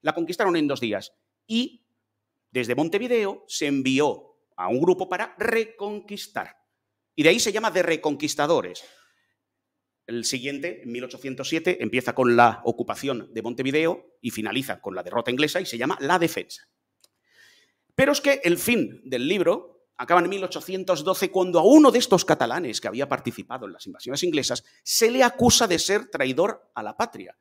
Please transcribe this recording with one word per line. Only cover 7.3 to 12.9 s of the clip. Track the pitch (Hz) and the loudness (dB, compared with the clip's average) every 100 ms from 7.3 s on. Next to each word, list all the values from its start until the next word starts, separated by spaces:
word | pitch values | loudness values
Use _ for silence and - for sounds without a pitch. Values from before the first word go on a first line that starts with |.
ahí | 226 | 4
se | 226 | 0
llama | 208 220 | -2 0
de | 180 | 0
reconquistadores. | 170 160 156 139 151 - 147 156 90 87 - _ _ _ _ _ _ _ _ _ _ _ - | 0 0 -2 -2 -4 -2 0 0 0 -12 -20 _ _ _ _ _ _ _ _ _ _ _ -10
El | 117 | -6
siguiente, | 110 131 131 139 170 - | -4 -4 -6 -8 -8 -10
en | 127 | -10
mil | 120 | -10
ochocientos | 127 - 135 131 131 | -10 -12 -12 -8 -4
siete, | 160 160 - | -2 -2 -2
empieza | 117 123 123 | -2 -2 -2
con | 127 123 | 2 4
la | 120 120 110 | 6 6 4
ocupación | - - 120 | -4 -4 -6